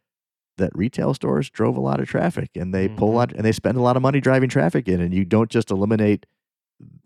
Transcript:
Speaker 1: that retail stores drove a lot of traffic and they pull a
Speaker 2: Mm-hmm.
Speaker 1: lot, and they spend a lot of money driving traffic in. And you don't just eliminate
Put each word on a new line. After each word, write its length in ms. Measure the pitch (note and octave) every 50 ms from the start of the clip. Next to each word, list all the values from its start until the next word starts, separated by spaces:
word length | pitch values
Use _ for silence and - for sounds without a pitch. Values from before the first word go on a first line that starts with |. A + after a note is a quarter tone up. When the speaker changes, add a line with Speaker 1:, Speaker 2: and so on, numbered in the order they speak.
| _ _ _ _ _ _ _ _ _ _ _ -
Speaker 1:
that 120 | G2 - -
retail 400 | - F#3+ B2 - - - C#3 C#3
stores 340 | - - C3+ C3 D3 C#3+ -
drove 260 | - - A2 A#2+ B2
a 60 | C3
lot 180 | C3 C3+ C#3 C#3
of 80 | C#3 -
traffic 440 | - - E3 F3 - - C3+ - -
and 160 | - - - F#2+
they 140 | F#2+ F#2+ G2+
pull 200 | A2 G#2 G#2 G#2+
a 40 |
Speaker 2:
Mm-hmm. 40 | A2+ A#2
Speaker 1:
lot, 160 | B2 - -
and 100 | - G#2+
they 80 | A2+
spend 260 | A2 - - F#2+ A#2 B2+
a 40 |
lot 140 | B2 B2 B2
of 80 | B2+ C3
money 160 | C3+ C#3+ C#3
driving 280 | C3 C3+ C3 C3 C3 B2+
traffic 380 | - C3+ D3 F3 - D3+ A#2 F#2+
in. 140 | F#2 F2
And 100 | F2 F2 F2+
you 120 | F#2+ G2
don't 240 | E2+ A2 G#2+ A#2 A2+
just 220 | - A#2 A2 -
eliminate 560 | G2+ F#2+ G2+ G#2 A2+ G#2+ G#2+ G#2 G2+ F#2+ - _ _ _ _ _ _ _ _ _ _ _ - - - - _